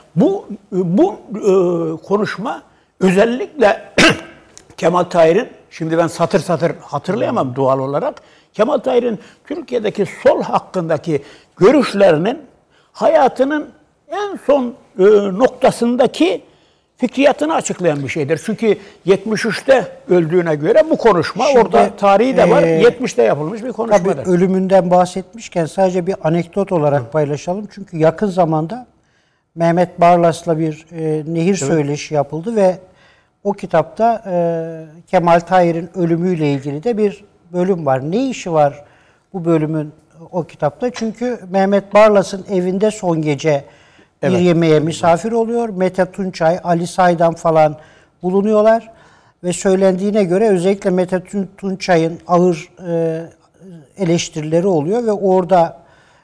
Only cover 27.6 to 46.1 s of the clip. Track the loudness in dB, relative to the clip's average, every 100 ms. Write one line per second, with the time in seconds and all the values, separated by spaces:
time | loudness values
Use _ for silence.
27.6 | -10 -16 -12 0 0 2 -2 0 0 0
28.6 | -4 -10 -16 _ _ _ _ _ _ -2
29.6 | 0 0 -2 2 4 4 2 0 -4 -2
30.6 | -2 -6 _ -8 -4 -4 -4 -2 0 -2
31.6 | 0 0 -2 -6 -4 -4 -4 -8 -4 0
32.6 | 0 0 -10 _ _ _ _ _ -8 -6
33.6 | -2 -2 -2 -2 -2 -2 -4 -2 -2 -4
34.6 | -8 -14 -18 -20 _ 0 4 2 4 2
35.6 | 2 0 -6 -4 -2 0 -2 -2 -2 -2
36.6 | -6 -6 -4 0 -2 -4 -16 _ _ -4
37.6 | -2 -2 0 -2 -2 -4 -4 -6 -2 2
38.6 | 2 0 -16 _ _ _ _ -6 -2 0
39.6 | 0 -4 -8 -14 _ -20 -10 -8 -8 -4
40.6 | -4 -4 -8 -6 -8 -6 -8 -8 -4 0
41.6 | 2 0 2 4 6 4 0 -8 -4 -2
42.6 | -2 0 -2 -2 -2 -2 -2 -2 0 -2
43.6 | -4 _ _ _ _ _ -2 2 2 4
44.6 | 4 4 2 0 2 2 0 -2 -2 -2
45.6 | -4 -2 -2 0 -4